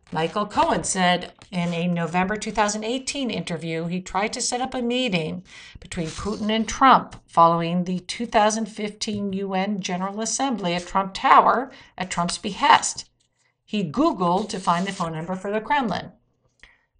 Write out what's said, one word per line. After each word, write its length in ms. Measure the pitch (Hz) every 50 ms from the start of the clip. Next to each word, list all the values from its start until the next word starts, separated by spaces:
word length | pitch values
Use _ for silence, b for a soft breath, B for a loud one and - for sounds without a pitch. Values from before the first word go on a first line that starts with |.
| _ -
Michael 340 | - 160 160 160 - 214 208
Cohen 380 | 208 - 285 320 330 254 175 156
said 500 | - - 190 180 180 180 175 175 - - _ - -
in 220 | - 180 175 175 175
a 140 | 170 170 180
November 500 | 175 170 170 156 165 180 185 190 214 214
two 140 | - 226
thousand 320 | 208 226 208 208 214 214 214
eighteen 480 | 220 247 262 262 - - 285 269 233
interview 560 | 190 180 170 - 175 156 160 165 160 160 170 170
he 140 | 175 185
tried 320 | 185 - - 185 208 226 233
to 80 | 254
set 200 | 240 - 247 240
up 140 | 254 254 -
a 60 | 254 240
meeting 600 | 233 247 254 262 247 180 170 156 160 175 180 B B B B B B B B
between 300 | - 180 - - 165 160
Putin 420 | - - - 202 208 - 214 208
and 160 | 220 226 226 226
Trump 480 | - - 269 262 233 170 170 - - - - _
following 580 | - - 170 165 170 170 170 165 175 180 175
the 140 | 180 185 180
two 260 | 180 - - - 240 233
thousand 400 | - 233 208 214 214 226 226 -
fifteen 640 | - - 214 202 208 - - - 208 202 202 202 190
U 220 | 190 196 190 190
N 240 | 185 190 202 208 190
General 420 | 180 - 180 180 185 196 202 214
Assembly 540 | 226 220 - - 262 277 233 196 196 175 170
at 100 | 180 175
Trump 300 | - - 196 196 190 -
Tower 560 | - - 262 - 254 196 - 196 220 208 B B B B B B -
at 140 | 180 185
Trump's 260 | - - 175 180 - -
behest. 720 | - 214 190 - - 302 - - - - - - - - _ _ _ _ _ _ _ _ _ _ _
He 180 | - - 208 190
Googled 640 | 151 139 - 302 339 269 190 185 175 175 190 214 208
to 100 | - 196
find 260 | - - 175 175 185
the 60 | 196 190
phone 200 | - 175 165 160
number 220 | 160 165 175 -
for 160 | 185 - 202
the 80 | 202 220
Kremlin. 520 | 214 - 294 294 262 214 170 - - - - _ _ _ _ _ _ _ _ b b b b b b b b _